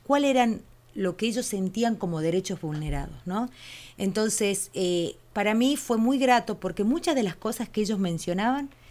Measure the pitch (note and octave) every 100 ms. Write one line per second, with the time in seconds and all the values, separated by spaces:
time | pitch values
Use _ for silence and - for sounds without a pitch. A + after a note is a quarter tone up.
0 | - C#4+ C#4+ B3+ A#3+ A3 - - _ -
1 | F#3+ F3 A3+ A#3 B3 G3+ F#3+ A3 A#3 A3+
2 | F#3 E3 D#3+ F3+ F#3+ F#3 D#3 D3+ D3+ C#3+
3 | C#3 - - G3 B3 - - - - -
4 | G3 G#3+ G#3+ G#3+ G3+ F#3+ - - F3+ F3
5 | E3+ - - - G3+ A3 B3+ C#4+ - A3+
6 | A3+ C4+ B3+ A#3+ A#3 G3+ F#3+ E3+ G#3 D#4
7 | E4+ C4+ G3+ D#3+ A3 A3 A3+ - G#3 G#3
8 | F#3 E3 - F3+ A3 C#4 C#4 - -